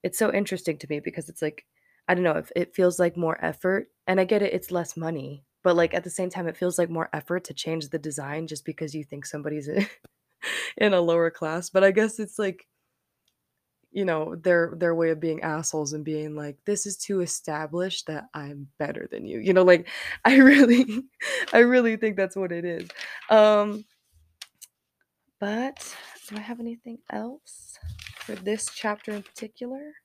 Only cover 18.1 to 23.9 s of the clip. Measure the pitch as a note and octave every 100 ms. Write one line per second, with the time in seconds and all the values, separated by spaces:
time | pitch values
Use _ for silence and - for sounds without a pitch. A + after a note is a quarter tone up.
18.1 | D3+ - D3+ C#3+ C#3+ C#3 _ D3 - -
19.1 | G#1+ G2 A2+ C#3+ F#3 F#3 F3 F3 - -
20.1 | - - C4+ C4 C#4+ A#3+ A#3+ B3+ A3 C4+
21.1 | _ C#5+ C5 - - A#3+ B3+ A#3 A3 A3
22.1 | G3 F#3+ G3 F#3 E3+ F3 E3 F3 - -
23.1 | - - A3 G#3+ G#3 G#3 G#3 -